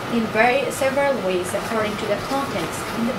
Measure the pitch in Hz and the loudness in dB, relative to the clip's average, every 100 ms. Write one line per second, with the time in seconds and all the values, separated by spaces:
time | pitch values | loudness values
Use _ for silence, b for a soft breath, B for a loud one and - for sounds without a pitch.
0 | - 233 214 214 240 262 247 - 269 269 | -2 0 0 4 4 4 0 0 0 2
1 | 285 247 190 180 180 202 - 220 208 - | 2 2 0 0 0 -2 -2 -2 0 -2
2 | 202 202 - 269 262 196 160 - - 220 | -2 -2 -2 -2 -2 -2 -4 -6 -6 -2
3 | 233 | -2